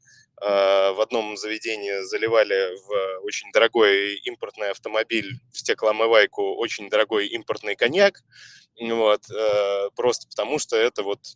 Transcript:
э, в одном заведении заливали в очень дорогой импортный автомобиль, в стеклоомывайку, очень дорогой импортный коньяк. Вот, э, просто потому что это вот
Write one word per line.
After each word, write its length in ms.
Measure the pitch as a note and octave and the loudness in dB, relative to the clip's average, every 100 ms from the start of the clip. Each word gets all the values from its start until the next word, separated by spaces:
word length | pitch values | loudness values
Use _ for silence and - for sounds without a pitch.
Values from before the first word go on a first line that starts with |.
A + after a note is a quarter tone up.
| _ _ _ - | _ _ _ -8
э, 520 | G2+ G2+ G2 G2 G2 | -2 2 4 4 2
в 80 | F#2+ | 0
одном 360 | A2 A#2+ G#2+ G2+ | -2 -2 -4 -6
заведении 640 | G#2+ A2 A#2 G#2+ G2+ G2 | -8 -8 -8 -8 -6 -6
заливали 720 | F#2+ G#2 A2+ A2+ G#2 G2 F#2 F#2+ G2+ | -6 -4 2 2 4 2 -2 -6 -6
в 320 | G2+ F#2+ F#2+ G#2 | -4 -4 -6 -8
очень 260 | - G2+ | -8 -2
дорогой 640 | G#2+ A2+ A#2 G#2 G2 G2+ G2+ B2 | 4 4 6 4 4 0 -6 -10
импортный 460 | A#2 A2 - G2+ | -10 -12 -8 -8
автомобиль, 640 | F#2+ A2+ G#2+ A2+ A2+ G2 B2 _ | -8 -6 -4 -2 -4 -6 -12 _
в 60 | - | -8
стеклоомывайку, 960 | - G#2+ G#2+ A2 A2+ A2+ G2+ - G2 G2 | -4 0 0 2 4 6 4 2 -4 -2
очень 320 | A2+ - G2+ | -6 -6 -2
дорогой 380 | G#2+ G#2+ A2 G2+ | 0 0 -2 -2
импортный 460 | A2+ - G#2 G#2+ G2+ | -6 -8 -8 -8 -2
коньяк. 440 | A#2+ F3 G3+ - _ - - - _ - | 0 4 2 2 _ -20 -20 -20 _ -12
Вот, 420 | A#2 A#2 A2 G#2+ - | -4 0 2 2 -2
э, 580 | G#2 A2 G#2 G2+ G2+ G2+ - | -2 0 2 0 -2 -4 -2
просто 300 | B2 - - | 0 -2 -4
потому 300 | - G#2+ D3 | -6 -4 -4
что 180 | - A2 | -2 0
это 260 | A#2+ - | 0 0
вот 160 | G2+ G2+ - | -6 -6 -10